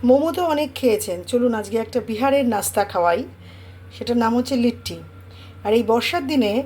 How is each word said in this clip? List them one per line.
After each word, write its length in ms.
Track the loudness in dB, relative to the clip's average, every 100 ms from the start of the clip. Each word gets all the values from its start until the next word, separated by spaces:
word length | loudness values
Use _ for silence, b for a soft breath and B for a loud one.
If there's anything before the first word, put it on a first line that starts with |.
মোমো 280 | 6 4 4
তো 120 | -2 0
অনেক 240 | 0 -2 0
খেয়েছেন, 480 | 2 2 0 -8
চলুন 300 | -2 0 0
আজকে 240 | 0 -2 -4
একটা 220 | -4 -6
বিহারের 480 | -4 -2 2 2 2
নাস্তা 360 | 0 -2 -2
খাওয়াই, 400 | -2 2 2 2 -2 -12 B B B B B -12
সেটার 200 | -2 0
নাম 180 | 2 2
হচ্ছে 200 | 0 0
লিট্টি। 420 | 0 -2 -10 -12 -14 -20 -20 B B B
আর 100 | 0
এই 100 | 0
বর্ষার 440 | 4 0 2 -4 -2
দিনে 360 | 0 2 0